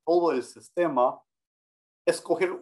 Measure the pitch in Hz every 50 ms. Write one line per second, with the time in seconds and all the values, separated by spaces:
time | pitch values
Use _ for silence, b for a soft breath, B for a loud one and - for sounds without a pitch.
0 | _ 160 170 175 170 160 135 127 120 - - - - - - 175 175 160 139 127
1 | 123 135 - - _ _ _ _ _ _ _ _ _ _ _ _ _ _ _ _
2 | - 131 120 - - - 165 - 190 175 190 -